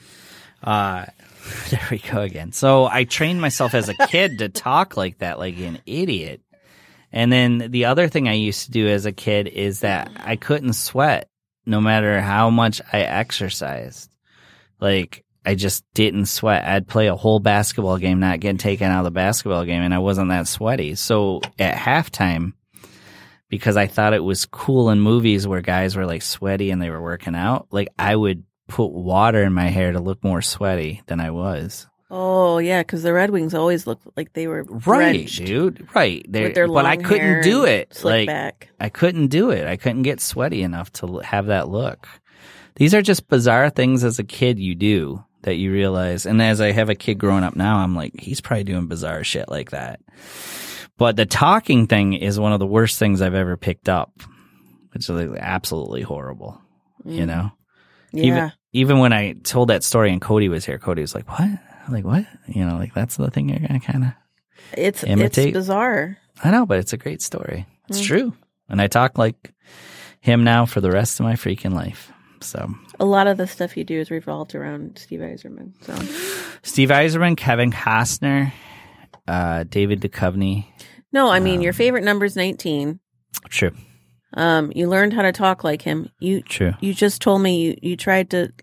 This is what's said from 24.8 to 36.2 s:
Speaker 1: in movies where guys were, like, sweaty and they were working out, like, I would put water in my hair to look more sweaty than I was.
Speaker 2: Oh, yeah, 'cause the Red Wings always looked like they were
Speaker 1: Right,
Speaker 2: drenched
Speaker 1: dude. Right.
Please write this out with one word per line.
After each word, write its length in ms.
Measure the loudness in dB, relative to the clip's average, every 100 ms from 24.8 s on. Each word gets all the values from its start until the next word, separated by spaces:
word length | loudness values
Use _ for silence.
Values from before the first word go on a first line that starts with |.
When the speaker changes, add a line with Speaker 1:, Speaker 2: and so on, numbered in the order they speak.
| 4
Speaker 1:
in 100 | 4
movies 460 | 4 4 4 2 0
where 140 | -4
guys 360 | -2 0 0 -2
were, 100 | -4
like, 160 | -6
sweaty 480 | -8 -6 -4 -2 -2
and 120 | -2
they 80 | -4
were 100 | -6
working 320 | -8 -8 -6 -4
out, 320 | -2 -2 -4
like, 180 | -4 -4 -2
I 180 | 0 2
would 260 | 2 -2 -8 _ -8
put 220 | -2 -2
water 520 | -4 0 2 4 4
in 80 | 2
my 160 | 2 2
hair 240 | 2 0
to 80 | -2
look 240 | -4 -4
more 180 | -2 -2
sweaty 600 | -4 -2 -2 -2 -4 -8 -8
than 140 | -6
I 100 | -4
was. 560 | -4 -4 -6 -8 -12 -18 _ _
Speaker 2:
Oh, 480 | -6 0 2 4 2
yeah, 240 | 2 0
'cause 200 | -2 -2
the 100 | 0
Red 180 | 2 2
Wings 240 | 0 0
always 320 | 0 2 0 -2
looked 200 | -8 -10 -12
like 160 | -10
they 140 | -8 -6
were 160 | -8
Speaker 1:
Right, 480 | -10 -4 2 4 4
Speaker 2:
drenched 320 | 2 -4 -8
Speaker 1:
dude. 420 | -4 0 0 -2 -4
Right. 300 | 0 2 0